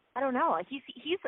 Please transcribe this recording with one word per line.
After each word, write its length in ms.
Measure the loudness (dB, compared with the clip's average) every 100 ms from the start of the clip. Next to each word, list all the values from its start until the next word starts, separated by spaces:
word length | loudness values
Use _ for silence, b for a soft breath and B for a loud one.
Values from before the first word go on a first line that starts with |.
| _
I 60 | -2
don't 140 | 0
know. 240 | 2 2 2 0
He's, 140 | -8 -12
he's 260 | -12 -4 -2